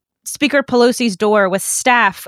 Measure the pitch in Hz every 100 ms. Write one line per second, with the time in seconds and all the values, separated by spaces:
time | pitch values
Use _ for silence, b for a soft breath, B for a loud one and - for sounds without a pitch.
0 | _ _ - - 285 285 269 247 240 240
1 | 240 180 214 214 190 190 - - 262 240
2 | 208 180